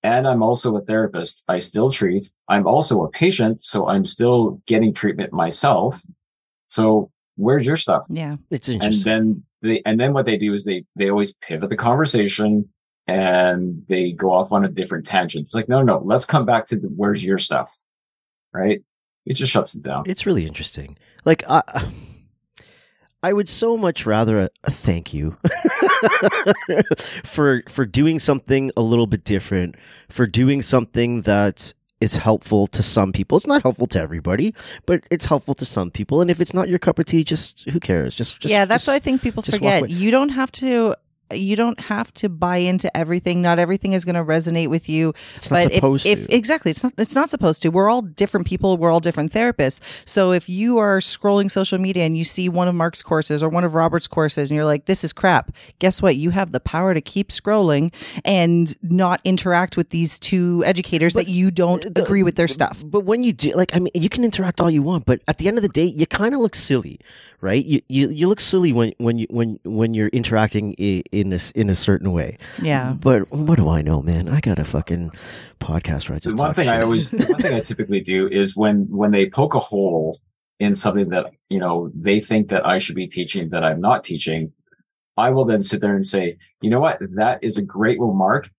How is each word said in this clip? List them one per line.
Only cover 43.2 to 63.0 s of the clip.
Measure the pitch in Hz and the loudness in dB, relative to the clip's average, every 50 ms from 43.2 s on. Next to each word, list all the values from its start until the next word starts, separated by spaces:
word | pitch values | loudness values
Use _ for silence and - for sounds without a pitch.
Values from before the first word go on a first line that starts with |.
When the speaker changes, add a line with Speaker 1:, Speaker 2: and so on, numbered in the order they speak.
| - 180 175 175 | -2 0 0 2
Speaker 2:
Not | 175 175 170 170 | 2 2 2 2
everything | 175 170 190 196 - 202 190 | 2 2 0 -2 -2 -2 -2
is | 185 170 | -2 0
gonna | 175 175 170 165 | -2 -2 -2 0
resonate | 156 156 160 160 170 165 165 165 143 | 0 0 0 0 0 0 0 0 0
with | 151 165 - - | -2 -2 -2 -2
you. | 156 156 160 160 151 - - - - | 0 0 0 0 -2 -4 -14 -20 -14
Speaker 3:
It's | - - - | -12 -4 0
not | - 175 175 | 2 4 4
Speaker 2:
But | 170 | 4
if, | - | 4
Speaker 3:
supposed | 143 - 135 139 135 - | 4 4 4 2 2 2
Speaker 2:
if, | 196 208 - - | 2 2 2 2
Speaker 3:
to. | - - | 2 2
Speaker 2:
exactly, | 247 214 226 311 311 - 165 | 2 2 2 -2 0 0 -2
it's | 160 - - | -2 -2 -4
not, | 247 - - | -4 -2 -2
it's | 220 - - | -4 0 2
not | 262 302 - | 0 0 0
supposed | - - - 170 156 - | -2 0 0 0 0 2
to. | - 165 | 0 0
We're | 165 185 196 208 | 2 4 4 4
all | 233 247 | 2 2
different | 220 175 147 - 202 202 - 202 170 | -2 -6 -2 -2 -2 0 0 -2 -2
people. | - 185 180 196 196 185 | -2 -4 -2 0 0 0
We're | 170 165 170 | 2 2 4
all | 165 170 | 2 4
different | 160 170 165 - 147 156 | 2 0 -2 -2 -4 -2
therapists. | - 220 233 240 233 - 147 131 - - - - - - - | 0 0 0 0 2 2 0 0 0 -4 -14 -18 -18 -18 -16
So | - - 208 190 185 | -4 0 2 4 4
if | 180 175 - - | 2 0 0 -4
you | 180 185 214 233 247 233 | -6 -2 0 2 2 2
are | 214 202 196 190 | 2 2 2 0
scrolling | 185 - - - - 202 202 202 202 196 | 0 -2 -6 -2 0 2 2 2 2 0
social | - 196 190 - - 185 | 0 -2 -2 0 -2 -2
media | 185 190 190 175 170 | -2 -2 0 0 0
and | 160 160 | 0 0
you | 160 165 | 0 -2
see | - - - 180 180 | -4 -4 -2 -2 -2
one | 170 180 180 180 | 0 0 0 0
of | 175 | 0
Mark's | 170 165 170 160 - | 0 -2 -2 -2 -6
courses | - - 170 156 156 - 151 147 | -4 -2 0 0 0 0 -2 0
or | 156 160 | 0 0
one | 160 170 180 | 0 0 0
of | 170 156 | 2 2
Robert's | 165 165 165 156 170 - | 2 2 2 0 -2 -4
courses | - - 170 156 151 - - 143 139 | -2 -2 0 0 0 0 -2 -2 0
and | 147 | 0
you're | 151 151 | 0 2
like, | 151 151 139 _ | 2 0 0 _
"This | - 190 - | 0 0 0
is | - 156 - | 0 -6 -4
crap," | - - 190 175 127 - - - - - - - _ | 0 2 4 4 4 2 -2 -14 -16 -20 -20 -10 _
guess | - 185 185 - | 0 0 2 4
what? | 196 190 143 | 2 2 2
You | 135 151 175 | 4 0 0
have | 170 196 190 165 | 0 0 -2 -2
the | 180 - | -4 -6
power | _ - - 160 180 190 | _ -2 -2 0 0 2
to | 185 156 | 0 0
keep | - - - 196 196 - | -2 -4 -6 -6 -4 -4
scrolling | - - _ 202 214 214 196 165 147 143 151 170 - - - - - - - | -6 -6 _ 0 2 4 4 4 4 4 2 0 -2 -8 -18 -12 -12 -6 -2
and | - 196 185 170 170 170 170 170 156 - _ | 2 2 4 4 4 4 4 2 0 -2 _
not | - 170 175 185 190 175 180 - _ | -2 0 2 2 4 2 0 0 _
interact | 185 190 180 - 185 175 175 180 180 - - | 0 0 0 2 2 2 2 2 0 -2 -2
with | 165 _ | -2 _
these | - 165 170 156 - - | 0 -2 -2 -2 -4 -6
two | - - 190 180 175 175 175 175 - | -4 -2 0 0 2 2 2 2 2
educators | - 185 175 180 - 180 160 160 175 175 | 2 0 0 -2 -2 0 2 2 2 2
Speaker 3:
But | 208 180 | 0 -2
Speaker 2:
that | 185 | 0
you | 180 180 185 190 | 0 2 2 2
don't | 175 175 175 170 180 170 - 190 170 | 2 2 2 2 2 0 -2 -2 -2
Speaker 3:
the | 185 | -2
Speaker 2:
agree | 180 - 196 196 | 0 2 2 2
with | 190 175 - | 2 2 2
their | - 170 165 | 2 0 0
stuff. | - - 139 - - - 147 | 2 0 -2 -2 -2 -10 -12
Speaker 3:
But | 151 151 208 | -2 -2 -2